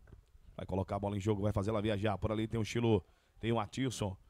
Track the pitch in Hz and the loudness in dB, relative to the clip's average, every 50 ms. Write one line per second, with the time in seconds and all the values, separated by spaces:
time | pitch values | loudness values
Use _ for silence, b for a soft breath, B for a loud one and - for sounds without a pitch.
0 | - - - - - _ - - - - - - 87 - 92 95 95 - 101 98 | -20 -20 -20 -20 -20 _ -20 -20 -20 -18 -12 -12 -8 -4 -2 -2 0 0 -2 -2
1 | 101 101 104 101 92 110 107 98 98 107 101 104 98 107 113 104 101 110 107 98 | -2 -2 -2 0 2 0 2 2 2 0 2 2 0 0 0 0 0 0 0 0
2 | 104 107 98 92 - 107 107 107 110 110 113 117 104 - - 117 120 117 110 92 | 0 0 -2 0 -2 -2 0 0 -2 -2 0 -2 -2 0 0 2 4 6 6 4
3 | - b b b b b b b - 113 117 113 104 98 - 120 135 127 107 - | 4 b b b b b b b -2 0 0 0 0 -2 -2 -2 -2 -2 -2 -2
4 | 107 98 95 - - | -2 -2 -4 -6 -14